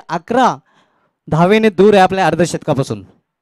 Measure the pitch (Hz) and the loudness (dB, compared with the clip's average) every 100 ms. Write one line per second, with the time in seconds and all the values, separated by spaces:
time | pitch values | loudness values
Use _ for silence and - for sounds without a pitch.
0 | - 170 - 240 233 139 _ _ _ _ | -8 -10 -4 -2 0 -2 _ _ _ _
1 | _ _ - 151 180 220 220 170 208 208 | _ _ -6 0 2 2 0 2 4 4
2 | 185 190 165 160 170 160 - 135 131 107 | 2 0 -2 -2 -4 -4 -6 -4 -4 -8
3 | 90 _ _ _ | -14 _ _ _